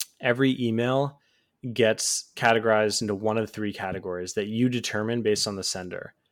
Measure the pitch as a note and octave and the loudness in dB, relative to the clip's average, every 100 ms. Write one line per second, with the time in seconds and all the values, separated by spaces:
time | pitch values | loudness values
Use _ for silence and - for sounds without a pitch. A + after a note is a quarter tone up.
0 | - _ C3 A#2+ C3+ C3 A#2 A2+ A#2+ C3+ | -14 _ 0 2 2 2 0 0 0 0
1 | C#3+ - _ _ _ _ B2 A2+ A2 G#2+ | -2 -6 _ _ _ _ -6 2 4 4
2 | - - - - A#2+ A2+ A2+ G#2+ G#2+ G2+ | 0 -4 -6 2 4 4 4 4 2 0
3 | G#2+ G2 G#2+ A2 G#2+ - G#2 G2 F#2+ F#2+ | -2 -2 0 0 -2 -4 -6 -6 -8 -6
4 | F2+ F2+ F#2 - G#2 A2+ B2+ B2 - G#2+ | -6 -6 -6 -6 -4 2 2 0 -2 -2
5 | A2 A#2+ A2 G#2 G#2+ G2 F#2 F#2+ F#2 - | -2 0 2 2 0 -4 -6 -6 -8 -10
6 | - _ _ | -12 _ _